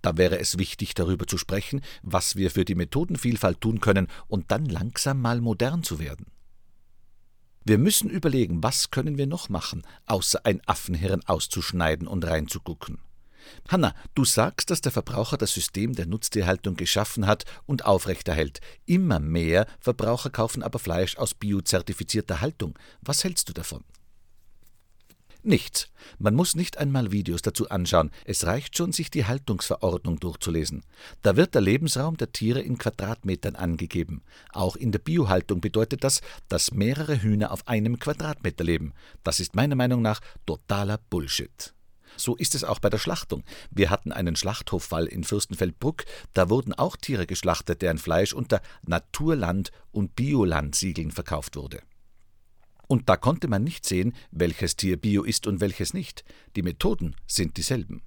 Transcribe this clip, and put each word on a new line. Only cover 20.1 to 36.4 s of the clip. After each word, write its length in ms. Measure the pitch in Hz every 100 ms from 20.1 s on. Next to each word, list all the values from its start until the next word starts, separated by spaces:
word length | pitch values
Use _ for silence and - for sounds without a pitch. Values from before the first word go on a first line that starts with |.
| 120 139
kaufen 340 | - 113 135
aber 160 | 113 123
Fleisch 360 | - 85 92 -
aus 160 | 120
biozertifizierter 1080 | - 107 98 - 92 - - - 110 - 85
Haltung. 360 | 131 - 82 - - -
Was 200 | - 147
hältst 260 | 185 170 -
du 40 |
davon? 320 | 165 - - - - - - - - - - - - _ - _ - _ -
Nichts. 460 | 226 170 - - - - - -
Man 160 | 104
muss 220 | 120 180 160
nicht 220 | 180 -
einmal 340 | 143 135 110
Videos 280 | 101 90 85
dazu 300 | - - 123
anschauen. 400 | 98 87 87 76 -
Es 220 | - 98 82
reicht 300 | 117 - -
schon, 140 | 175
sich 220 | 170 160
die 140 | 147 107
Haltungsverordnung 920 | 135 135 92 - - 92 87 - 80
durchzulesen. 640 | 90 80 - 82 73 71 - - - -
Da 140 | 104 98
wird 180 | 175
der 80 | 123
Lebensraum 540 | 98 127 160 127 151 160
der 160 | -
Tiere 260 | - 110 123
in 200 | - 123
Quadratmetern 760 | 117 - 98 - 95 90 101
angegeben. 680 | - 90 80 87 90 - 73 - - -
Auch 240 | - 92
in 160 | - 120
der 80 | 101
Biohaltung 600 | - 170 107 92 - 92
bedeutet 420 | 104 110 110 -
das, 180 | 135 - - -